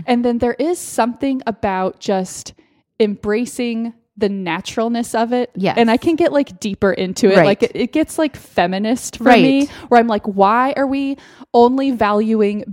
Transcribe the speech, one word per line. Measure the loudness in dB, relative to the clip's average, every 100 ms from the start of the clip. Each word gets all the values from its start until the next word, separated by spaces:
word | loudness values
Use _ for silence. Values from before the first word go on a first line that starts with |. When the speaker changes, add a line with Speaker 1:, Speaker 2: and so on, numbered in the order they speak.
| -2
Speaker 1:
And | -2 0
then | 0
there | -2 -2
is | -2 -4
something | -6 -2 -2 -2 -4 -4 -6
about | -6 -4 -2 -4 -4
just | -4 -2 -4 -10 -18 -20 _ _ _ -2
embracing | -2 -2 -4 -2 -4 -4 -4 -4 -8 -10 _ -4
the | -4
naturalness | -4 -4 -6 -6 -4 -2 -4 -4
of | -4 -2
it. | -2 -4 -4
Speaker 2:
Yes. | -2 2
Speaker 1:
And | 2
I | 2
can | 0 0
get, | 2
like, | 0 -2 -6
deeper | -8 -2 0
into | 0 -4 2 4
it. | 6
Speaker 2:
Right. | 4
Speaker 1:
Like, | 4
it, | 0 -2
it | -2
gets, | -2 -2 -2
like, | -4 -4
feminist | -6 -2 0 0 -2 -4 -6 0
for | 4
me, | 6 6 2
Speaker 2:
Right. | 0 -6 2
Speaker 1:
where | 4
I'm | 4
like, | 0 -2
"Why | 2 4 4 0 0
are | -2
we | -2 -4 -8 -12 -20 -2
only | 4 4 2 0
valuing | 0 0 0 0 2 0 -2 -8